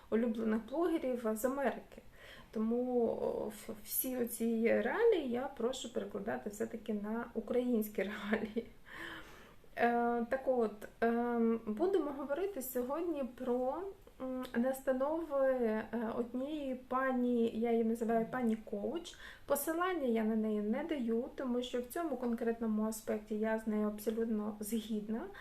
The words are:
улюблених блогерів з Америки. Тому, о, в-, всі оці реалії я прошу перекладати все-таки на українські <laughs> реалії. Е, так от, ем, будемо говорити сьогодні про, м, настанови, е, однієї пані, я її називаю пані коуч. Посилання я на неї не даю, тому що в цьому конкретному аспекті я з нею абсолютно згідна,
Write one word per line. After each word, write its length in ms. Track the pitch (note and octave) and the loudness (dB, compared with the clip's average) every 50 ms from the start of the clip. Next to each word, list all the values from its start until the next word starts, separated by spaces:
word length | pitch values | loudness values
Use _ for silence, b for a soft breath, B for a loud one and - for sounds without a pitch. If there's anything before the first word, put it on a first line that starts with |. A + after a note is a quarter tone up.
| B B | B B
улюблених 520 | G#3+ A3+ A#3+ A#3 A3 A3+ A3 A3 A3 A#3 A3 - | 2 2 2 2 0 0 0 0 0 0 0 -2
блогерів 560 | C4 D#4 E4+ E4+ D#4+ D#4+ - B3+ B3+ A3+ A3+ A3 A3 | 0 2 2 2 2 2 0 0 -2 0 0 0 0
з 120 | G#3+ - | 2 2
Америки. 560 | B3+ C4+ C#4+ - A3+ - - - - - - - - B B B B B B B B | 0 2 2 0 0 0 -2 -8 -14 -18 -20 -20 -20 B B B B B B B B
Тому, 560 | - A3+ A3 A3+ A#3 B3 B3 B3+ B3 B3 A#3 A3 | -4 -2 0 2 2 0 0 2 2 2 2 2
о, 440 | - - - - - - - G#3+ G#3+ G#3 - - | 2 0 0 -2 0 -2 -4 -4 -6 -10 -10 -12
в-, 80 | G#3+ G#3+ - | -12 -12 -10
всі 340 | - - - - C4 B3+ B3 | -6 -4 -4 -2 -2 -2 -2
оці 640 | A#3+ A#3 - - A#3 A3+ A#3 A3+ A3+ A3 G#3+ G#3+ | -2 -2 -2 -2 0 0 2 4 4 4 4 4
реалії 480 | G#3 A#3+ D4 F#4+ A#4 A#4 A4 E4+ C#4+ B3+ | 4 2 2 6 6 6 6 6 4 0
я 200 | A#3 B3 C4+ C#4+ - - | -2 -2 -2 -4 -4 -2
прошу 360 | A3 B3 C4 - - A#3 - | -2 -2 -2 -2 -8 -6 -6
перекладати 560 | A3+ G3 G3+ - G3+ G3 A3 B3 A#3 - G#3+ | -6 -6 -4 -6 -6 -4 -4 -4 -4 -4 -6
все-таки 440 | G#3 - A3+ A3+ - A3 - - G#3+ | -4 -4 -4 -4 -4 -8 -6 -4 -4
на 320 | G#3 G3+ G#3+ A3 A#3 A#3 A#3 - | -2 -2 -2 -4 -4 -4 -6 -6
українські 720 | A3+ G#3+ - - B3 B3 B3 B3 G#3+ G#3+ G#3+ - - F#3+ | -6 -4 0 0 2 2 4 2 2 2 0 -2 -2 -2
<laughs> 280 | G3+ G#3 G#3 G3 G#3 | -2 -2 -6 -2 -2
реалії. 400 | A3 G#3+ - G#3+ - A#3 A3+ - - - B B B B B B B B B B B B B B B B - - - - | 0 0 0 -2 -4 -4 -6 -6 -12 -20 B B B B B B B B B B B B B B B B -20 -10 -2 2
Е, 440 | - A#3+ A#3+ A#3+ A#3+ A#3 A#3+ A#3+ A#3 A#3 | 4 4 4 4 2 2 2 0 0 0
так 120 | C4+ C4 - | -2 -2 2
от, 420 | C4+ B3+ B3 A3+ G#3 G#3 - - - - - | 2 4 4 4 2 0 -6 -14 -12 -4 0
ем, 580 | A#3 A#3 A#3 A#3 A#3+ A#3+ A#3+ A#3 A3+ A3+ A3+ A3+ - | 2 2 2 2 0 0 2 4 4 4 4 2 0
будемо 460 | G#3+ G#3+ G#3 D#4+ F#4+ G4 F4+ D4 D4 | -2 0 2 2 4 4 4 2 2
говорити 500 | C4+ C4+ D4 C4 C#4 D#4+ F#4+ G4+ - C4+ | -2 -4 -4 -2 -2 0 0 -2 -2 -4
сьогодні 640 | A#3+ - - B3 B3 B3 C#4 D#4+ F4 E4+ D#4 C#4+ C4+ | -6 -4 -4 -4 -2 -2 -2 -2 0 -2 -2 -2 -4
про, 540 | A#3 - - B3+ A#3+ A#3+ B3+ B3+ B3+ C4+ D#4+ F#4+ G4 - - - - - - | -4 -6 -6 -2 0 0 2 2 0 -2 -2 -4 -8 -10 -12 -18 -20 -14 -10
м, 220 | C4 C4 B3+ B3+ B3+ - - | -8 -6 -6 -6 -6 -4 0
настанови, 920 | A#3 A#3+ C4 C4+ C4 - C4+ C4 B3+ C4+ D4 D#4 E4 E4 D#4 C#4 C#4 C4+ C4 | 0 2 2 0 0 0 0 2 2 2 0 0 0 -2 0 2 4 4 4
е, 400 | C4 B3+ A#3+ A3 G#3+ A3 A3 - - A#3 A3+ A3 A#3 A#3+ | 4 4 4 2 2 0 -2 -2 -4 -2 -2 -2 -2 -2
однієї 580 | A#3+ A#3 - B3+ C4 C#4+ D#4 D4+ C#4 C4 B3+ | -2 -2 -2 -4 -4 -4 -4 -4 -4 -4 -4
пані, 840 | B3 - - B3+ C4 C4+ C4 B3+ B3 B3 B3 B3 A#3 A#3 A3+ - A3 | -6 -4 -2 0 2 2 2 2 2 4 4 4 4 4 4 2 2
я 120 | A3+ A#3 | 2 4
її 120 | A#3 A3+ A#3 | 4 4 4
називаю 420 | A3+ A3+ A3+ A3+ G#3+ A3+ A3+ A3+ A3+ | 4 2 2 2 2 2 2 2 0
пані 240 | - B3+ B3 A3+ A3 | -2 0 2 2 2
коуч. 600 | G#3+ - - - G3+ G#3 A3 C#4 F4 - - B B B B B B B | 2 -2 -6 -6 -4 -4 -2 -4 -4 -6 -8 B B B B B B B
Посилання 640 | - C#4 C#4 - E4+ D#4+ E4 F4+ F#4+ F#4 E4 C#4 B3 | 0 0 2 2 0 0 2 2 2 2 2 2 2
я 160 | A3+ A3+ A3 | 4 4 4
на 120 | G#3+ A3+ | 2 2
неї 260 | A3 G#3+ A3 G#3+ G#3 | 2 2 2 0 0
не 220 | G#3 G#3 A3+ C4+ D#4 | 2 0 0 0 0
даю, 460 | E4+ D#4+ C#4+ A#3 A3+ A3+ A3+ B3+ D4+ - | -2 -2 0 0 2 2 0 0 -2 -4
тому 260 | - C#4+ B3+ A#3+ B3 | -6 -2 0 0 0
що 200 | B3 - - B3 | -2 -2 -2 -4
в 40 | A#3+ | -4
цьому 320 | - - E4+ E4+ D#4+ C4 B3 | -4 -4 -4 -2 -2 -2 -2
конкретному 640 | B3+ A#3+ A#3 A3+ B3 A3+ A3+ A3+ A#3 A3+ G#3+ G#3+ G#3+ | -2 -2 0 0 0 0 0 0 0 0 2 2 2
аспекті 520 | A3 A3 - - - A3 G#3+ G#3+ - A3 | 0 -2 -4 -4 -4 -4 -4 -2 -4 -2
я 240 | G#3 G#3+ A3 A3 A3 | 0 2 2 0 0
з 80 | A3 A3 | 0 0
нею 200 | G#3+ G#3+ G#3+ G#3 | 0 2 2 0
абсолютно 680 | G#3 G#3 - A#3 A3 A3+ A3+ A#3 A3 G#3 G#3 G#3+ G#3+ - | 0 -2 -2 -2 0 0 0 0 0 -2 -2 -4 -4 -6
згідна, 600 | G#3+ - A#3 A3 G#3 - A3+ G#3 G3+ A3 G#3+ A#3 E4+ G4+ G4+ B | -6 -2 -2 -2 -2 -2 -4 -4 -2 -2 -4 -4 -4 -6 -10 B